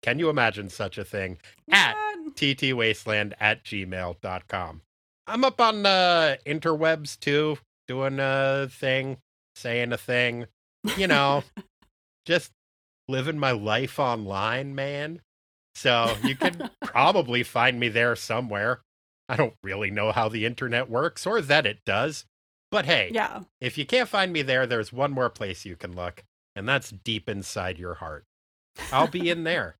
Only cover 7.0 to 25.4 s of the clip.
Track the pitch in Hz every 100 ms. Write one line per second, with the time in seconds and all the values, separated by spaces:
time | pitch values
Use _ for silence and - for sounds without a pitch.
7 | 147 - - 143 151 147 _ _ - 127
8 | 135 135 135 135 135 135 135 - 135 131
9 | 135 131 _ _ _ - 120 120 120 117
10 | - 123 123 120 120 _ _ _ 214 185
11 | 190 147 139 143 - - - _ _ _
12 | _ _ - 170 - _ _ _ _ _
13 | - 131 131 156 135 120 104 107 131 -
14 | 135 117 101 98 107 123 139 139 139 143
15 | 151 170 _ _ _ _ _ - 135 120
16 | 117 107 127 135 - 170 254 _ 262 120
17 | 151 196 123 120 120 123 123 123 120 107
18 | 120 117 - 113 123 101 107 127 _ _
19 | _ _ _ 135 131 - 98 95 104 104
20 | 107 107 110 113 110 120 127 117 123 117
21 | 160 - 185 226 143 143 117 104 - 101
22 | 135 151 - _ _ _ _ 208 139 156
23 | 92 226 208 - 190 _ 127 - 139 247
24 | 240 208 190 165 135 131 127 120 104 120
25 | 143 135 123 -